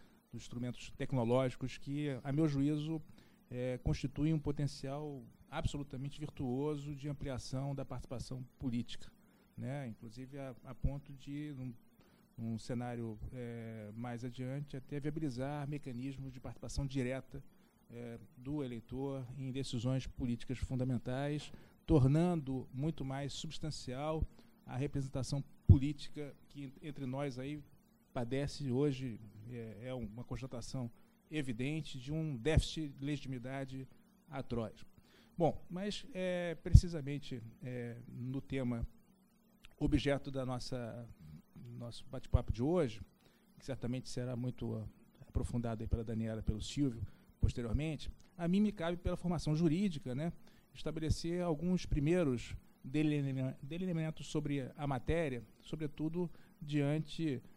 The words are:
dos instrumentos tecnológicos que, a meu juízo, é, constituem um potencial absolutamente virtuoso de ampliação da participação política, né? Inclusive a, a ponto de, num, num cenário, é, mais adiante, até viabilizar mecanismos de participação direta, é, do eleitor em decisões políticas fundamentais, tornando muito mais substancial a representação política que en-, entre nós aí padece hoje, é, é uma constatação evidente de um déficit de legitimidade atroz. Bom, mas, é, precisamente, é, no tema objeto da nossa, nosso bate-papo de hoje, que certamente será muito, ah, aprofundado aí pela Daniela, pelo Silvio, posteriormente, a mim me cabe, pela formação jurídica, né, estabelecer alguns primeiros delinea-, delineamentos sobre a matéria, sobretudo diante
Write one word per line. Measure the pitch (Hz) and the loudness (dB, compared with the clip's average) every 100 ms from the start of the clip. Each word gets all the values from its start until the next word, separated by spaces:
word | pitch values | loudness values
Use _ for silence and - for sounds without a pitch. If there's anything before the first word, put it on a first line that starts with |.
| - - _ | -20 -20 _
dos | 117 | -12
instrumentos | - 120 123 120 - | -8 -4 -4 -6 -10
tecnológicos | - 139 131 113 123 131 - 127 - | -6 0 2 6 6 4 0 -6 -6
que, | - 143 147 127 | -4 -2 -2 -2
a | 139 | 0
meu | 139 160 | 4 4
juízo, | 139 143 151 151 160 - - - - _ | 6 4 2 0 -4 -6 -18 -20 -20 _
é, | 123 127 123 | -4 -2 0
constituem | - 151 135 - 151 | 2 2 0 2 2
um | 160 | 4
potencial | 147 143 143 - 135 143 151 139 113 - - | 2 0 0 -2 -6 -6 -6 -8 -12 -20 -8
absolutamente | 147 - 143 139 127 139 147 | -2 -2 -2 -6 -6 -6 -6
virtuoso | 151 - 131 127 147 147 143 | -10 -4 -2 0 0 -2 -6
de | 139 147 | -6 -6
ampliação | 139 143 123 - 131 139 | -4 -4 -6 -4 -2 -2
da | 139 | -4
participação | 131 127 - 120 - 127 127 - | -6 -8 -6 -6 -4 -6 -8 -6
política, | 139 120 117 - - - - _ _ - | -2 0 -2 -6 -8 -12 -20 _ _ -8
né? | 117 143 127 | -6 -4 -6
Inclusive | 104 117 101 131 143 | -10 -12 -12 -10 -10
a, | 135 120 | -10 -12
a | 139 | -12
ponto | 127 139 139 - | 4 4 4 -6
de, | 135 139 143 151 135 | -12 -8 -6 -6 -6
num, | 127 113 - - - - - - | -8 -10 -18 -20 -20 -20 -18 -6
num | 113 110 | -4 -4
cenário, | - 120 123 120 113 107 - | -2 -2 -2 -4 -4 -6 -8
é, | 127 120 117 113 110 107 110 | -6 -6 -6 -8 -8 -8 -6
mais | 123 120 | -6 -4
adiante, | 123 120 127 139 147 135 | -6 -4 -4 -4 -6 -8
até | - 143 | -6 -4
viabilizar | 147 156 156 120 135 147 139 | -2 0 -2 -2 -2 -2 -4
mecanismos | 147 143 120 135 131 135 | -4 -6 -6 -6 -6 -8
de | 127 | -8
participação | 131 - 117 - 139 | -10 -8 -4 -2 0
direta, | 135 123 131 - 135 - - - _ - | 2 0 -2 -6 -12 -12 -20 -20 _ -16
é, | 117 120 117 110 - | -12 -10 -10 -14 -12
do | 123 151 | -4 -2
eleitor | 127 117 - 127 139 135 123 139 | -2 -6 -6 -4 -2 -4 -6 -6
em | 131 | -4
decisões | 131 135 123 123 131 - | -2 -2 2 2 2 0
políticas | - 123 120 - 123 | -2 0 0 -2 -2
fundamentais, | - 127 127 120 - 127 147 151 - - - - | 0 2 2 2 0 0 0 -2 -4 -14 -16 -14
tornando | - 160 131 151 175 170 131 131 110 | 6 10 10 8 6 4 0 -4 -4
muito | 131 151 - | -2 -2 -2
mais | 135 135 139 | -4 -2 -4
substancial | - 165 - 156 - - 127 151 160 151 - - - | -4 -6 -4 -4 -4 -6 -4 -2 0 0 -2 -20 -20
a | - 127 | -8 -2
representação | 143 143 135 139 123 143 - - - | 0 0 -2 -2 0 -2 -4 0 10
política | 143 139 143 - 151 143 - - | 10 10 -2 -8 -8 -10 -12 -16
que | 143 139 | -12 -12
en-, | 135 156 | -10 -10
entre | 143 | -6
nós | 131 135 147 123 | -6 -2 -4 -4
aí | 135 151 143 - _ _ _ | -8 -8 -10 -20 _ _ _
padece | 135 117 135 139 - 143 | -4 0 0 0 -2 2
hoje, | 120 147 131 131 107 107 107 110 | 4 4 2 -4 -6 -12 -14 -10
é, | 123 113 101 127 | -10 -8 -10 -8
é | |
uma | 127 110 110 | -6 -6 -8
constatação | - 120 127 120 - 131 120 - - _ _ | -6 -6 -6 -8 -6 -4 -4 -8 -20 _ _
evidente | 156 135 110 131 156 143 135 | -4 -2 -2 0 -2 -4 -8
de | 127 | -4
um | 156 160 127 | -2 -2 0
déficit | 127 156 - 165 151 | 4 4 4 -2 -6
de | 135 | -4
legitimidade | 139 147 131 127 123 139 131 131 131 - - _ - | -2 -2 -2 -6 -6 -6 -6 -8 -10 -16 -20 _ -10
atroz. | 139 - 117 110 - - - - - - - | -8 -2 -2 -2 -6 -16 -16 -20 -20 -14 4
Bom, | 160 - - | 4 4 -4
mas, | 175 208 196 - | -4 -4 -4 -6
é, | 185 185 180 175 160 | -2 0 0 -2 -2
precisamente, | 185 202 180 165 135 143 - 123 113 - | 8 8 8 -2 -2 -2 -4 -8 -8 -10
é, | 127 123 120 117 120 | -6 -4 -4 -8 -10
no | 123 123 135 | -8 -4 -4
tema | - 135 123 117 117 - - _ _ _ _ _ - - | -2 0 0 0 -2 -6 -20 _ _ _ _ _ -20 0
objeto | 147 143 139 139 143 | 4 4 4 2 0
da | 135 127 | -4 -2
nossa, | 123 - 127 117 110 117 - 151 156 - - 120 120 | -2 -2 -4 -4 -8 -12 -14 -16 -18 -18 -16 -12 -10
nosso | 120 - - | -8 -10 -8
bate-papo | 131 - 127 117 | -8 6 6 8
de | - | 4
hoje, | 131 180 135 107 - - - - _ - | 6 6 6 2 -10 -16 -20 -20 _ -12
que | |
certamente | - 131 117 127 - | -6 -2 0 -2 -2
será | - 123 120 | -2 -2 0
muito, | 127 - 117 | -2 -2 -2
ah, | 113 107 - - - | -2 -4 -10 -20 -20
aprofundado | - - - 120 117 110 | -2 0 2 2 0 0
aí | 113 | 2
pela | 117 | 2
Daniela, | 113 113 113 110 | 2 0 0 2
pelo | - 107 | 2 0
Silvio, | - 139 139 113 98 - - - | -2 2 2 2 -6 -8 -20 4
posteriormente, | - 127 117 123 156 147 - - - - | 4 4 0 2 2 -2 -6 -8 -16 -2
a | 170 | 4
mim | 190 | 6
me | 208 | 4
cabe, | 202 165 175 | 2 -2 0
pela | 175 180 | 0 0
formação | 175 165 151 151 | 0 2 2 6
jurídica, | 170 160 208 151 127 | 6 6 2 0 -4
né, | 123 165 - - - _ | -2 -2 -4 -16 -20 _
estabelecer | - 156 156 156 - 165 175 | -6 -4 -2 0 0 0 0
alguns | 175 151 175 180 - | 0 2 2 2 2
primeiros | 151 143 180 151 120 - - - - | 4 6 6 4 2 -2 -10 -12 -14
delinea-, | 131 143 156 147 139 131 131 135 | -2 2 4 4 2 0 -2 -4
delineamentos | 139 165 185 165 160 - 151 | -8 -4 0 0 -2 -4 -2
sobre | 156 147 143 123 - | -2 0 0 -2 -2
a | 147 | 0
matéria, | 127 - 160 156 123 107 - | 0 2 4 2 -2 -6 -18
sobretudo | - 156 151 - 156 165 175 - - - | -8 -4 -4 -2 -2 0 -2 -4 -18 -12
diante | 147 147 143 151 151 - 160 120 - | 0 4 4 2 0 -2 0 0 -4